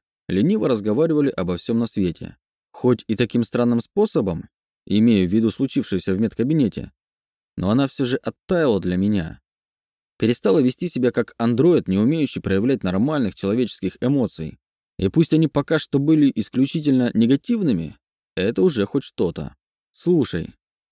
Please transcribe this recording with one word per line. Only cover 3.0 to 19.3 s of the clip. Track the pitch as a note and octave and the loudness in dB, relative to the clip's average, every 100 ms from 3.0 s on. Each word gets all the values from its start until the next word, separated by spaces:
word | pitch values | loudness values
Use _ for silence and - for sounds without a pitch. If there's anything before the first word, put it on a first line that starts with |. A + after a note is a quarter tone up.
| - | -2
и | G#2+ | -2
таким | A#2+ A#2+ | 0 0
странным | A2+ A#2 A#2+ A#2 | -2 0 0 0
способом, | - G3+ A3 D#3+ G2 E2 - _ _ _ - | -2 -2 0 0 -2 -6 -10 _ _ _ -2
имею | G2+ A#2 G#2 F2+ | 2 4 4 2
в | |
виду | G#2+ A2 | 2 0
случившееся | - C3+ C#3 - F#2 G2 | -2 -2 -2 -2 -4 -2
в | F#2+ | -2
медкабинете, | A2 - B2 D#3+ A2 - - _ _ _ _ _ _ - | -2 -2 0 2 0 -2 -14 _ _ _ _ _ _ -6
но | F#2 | 0
она | B2 C3+ | 0 0
все | - | -2
же | B2 C3 | -2 -2
оттаяла | - - - F3+ D3 G2 | -6 -10 -4 0 2 2
для | F2 F2+ | 0 0
меня. | G2+ G#2 D#2+ D#2+ _ _ _ _ _ _ _ - | 0 0 -4 -12 _ _ _ _ _ _ _ -2
Перестала | A2+ A#2+ G#3+ F3+ | -2 0 2 2
вести | B2+ - F3 | 2 0 -6
себя | - B2 | -2 0
как | A#2+ A2+ - | 0 -6 -2
андроид, | A#2 A#2 E3+ D3+ - | -2 2 4 4 2
не | F#2+ | 0
умеющий | A2+ D#3+ C#3 - | 2 0 -2 -4
проявлять | - F#2+ B2 C3 | -2 0 0 -2
нормальных | F#2 F#2+ C3+ D3+ G#2 | -2 0 0 0 -2
человеческих | - G2 A#2 A2+ - F#2 - | -2 -2 0 -2 -4 -8 -4
эмоций. | B2 C#3+ G#2 - D#2 - _ _ _ - | 0 0 -2 -4 -12 -12 _ _ _ -4
И | F#2+ | 0
пусть | D#3+ E3 | 2 2
они | D#3 D#3+ | 2 2
пока | C#3+ - D#3+ | -2 -2 -2
что | - C#3 | 0 -2
были | C#3+ D#3 C#3 | 2 4 4
исключительно | - - A#2+ C#3 E3 D3 C3 A#2+ | 0 -4 -2 0 0 0 2 2
негативными, | A2 A#2 C#3 - A#3 E3+ F2+ D#2 - _ _ _ - | 2 2 2 0 -2 0 -2 -4 -12 _ _ _ -2
это | G2 F#3 | -2 2
уже | F#3 B2+ G2 | 0 2 -2
хоть | C#3+ | -2
что-то. | - - F2+ | -6 -4 -4